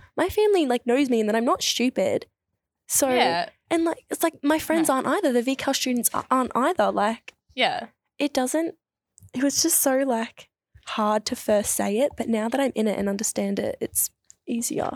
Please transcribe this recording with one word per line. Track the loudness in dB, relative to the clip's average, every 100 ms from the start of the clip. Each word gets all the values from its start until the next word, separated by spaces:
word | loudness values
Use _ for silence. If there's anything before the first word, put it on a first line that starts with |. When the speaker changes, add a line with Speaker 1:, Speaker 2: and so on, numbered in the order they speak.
| -12 -2
Speaker 1:
my | 0
family, | 2 4 4 2
like, | 0 2
knows | 2 2
me | 2
and | 2
that | 2
I'm |
not | 2 0
stupid. | 0 0 0 2 0 0 -4 _ _ _ _ _ _
So, | 0 2
Speaker 2:
Yeah. | 4 2 2 -4 _ _
Speaker 1:
and, | 0
like, | 0 -2 _
it's | -2
like | -2 -2
my | 0 0
friends | 0 0 2
Speaker 2:
No. |
Speaker 1:
aren't | 0 0
either. | 0 2
The | 2
VCAL | 0 -2 -2 -2
students | 0 0 0
a-, | -4 0
aren't | 0 0 0
either. | 0 2 0
Like, | 2 0 -2 -10 _ _
Speaker 2:
Yeah. | -2 0 0 -8 _ _ _
Speaker 1:
it | -2
doesn't, | 0 0 0 -2 -6 _ _ _ _ -12
it | -2
was | 0 0
just | 0 2
so, | 2 2
like, | 0 -2 -4 -10 -20 _ _ _ -10
hard | -2 0 0 -2
to | -6
first | 0 0 2 -2
say | -2 0
it, | 0 -2
but | -2
now | -2 -2
that | 0
I'm | -2
in | 0 -2
it | 0
and | -2
understand | -2 -4 -4 -2 -2
it, | -4 -4
it's | -6 -4 -4 -6 _ _ -6
easier. | -6 -4 -4 -4